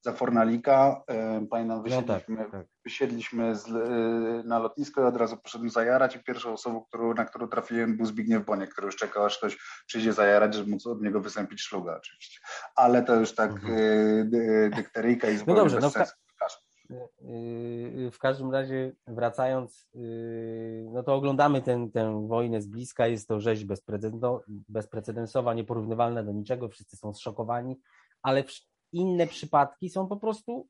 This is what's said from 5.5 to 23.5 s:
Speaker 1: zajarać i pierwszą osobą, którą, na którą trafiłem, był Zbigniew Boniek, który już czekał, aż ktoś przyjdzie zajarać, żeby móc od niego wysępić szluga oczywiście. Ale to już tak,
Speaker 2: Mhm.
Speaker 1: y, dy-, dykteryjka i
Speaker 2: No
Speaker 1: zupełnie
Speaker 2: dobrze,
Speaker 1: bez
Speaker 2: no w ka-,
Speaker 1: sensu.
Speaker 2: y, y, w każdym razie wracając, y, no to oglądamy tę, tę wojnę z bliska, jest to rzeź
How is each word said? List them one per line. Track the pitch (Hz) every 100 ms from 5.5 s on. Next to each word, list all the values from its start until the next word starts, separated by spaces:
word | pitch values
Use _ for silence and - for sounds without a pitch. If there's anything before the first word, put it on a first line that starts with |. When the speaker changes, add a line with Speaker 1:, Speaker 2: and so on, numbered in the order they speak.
| 117 117
Speaker 1:
zajarać | 117 113 110 131 120
i |
pierwszą | - 120 117
osobą, | 110 123 113 110
którą, | 117 117
na | 113
którą | 113 - 117
trafiłem, | 117 - 117 113 110
był | 113
Zbigniew | 107 110 110
Boniek, | 104 98 95
który | - 98
już | 95
czekał, | 104 104
aż | 104 -
ktoś | 107 - - - _
przyjdzie | 117 110
zajarać, | 104 101 104 107
żeby | 107 101
móc | 101 120
od | 110
niego | 107 104
wysępić | 98 107 98 104
szluga | - 101 87 80
oczywiście. | - _ - - - - - -
Ale | 127 123
to | 113
już | 117 110
tak, | - 107
Speaker 2:
Mhm. | 104 104 113
Speaker 1:
y, | 110 107 107 107 110
dy-, | 117 113 110 107 107
dykteryjka | 104 117 113 120 113
i |
Speaker 2:
No | 104
Speaker 1:
zupełnie | 104 208
Speaker 2:
dobrze, | 180 123
Speaker 1:
bez |
Speaker 2:
no | 139
w |
ka-, | 113
Speaker 1:
sensu. | 165 - _ _ - - _ _ _ 127 123 _
Speaker 2:
y, | 127 117 117 117 117 117 120 123 127
y, |
w | -
każdym | 135 135 131
razie | 135 131 131 131 - -
wracając, | 117 120 117 131 131 120 - _
y, | 123 117 117 117 113 113 113 113 113 113
no | 123
to | 123
oglądamy | 139 139 135 147 139
tę, | 127 123 117
tę | 113 110 107 107
wojnę | 117 120 113
z | 104
bliska, | 110 123 - 117
jest | 113 -
to | 107
rzeź | 110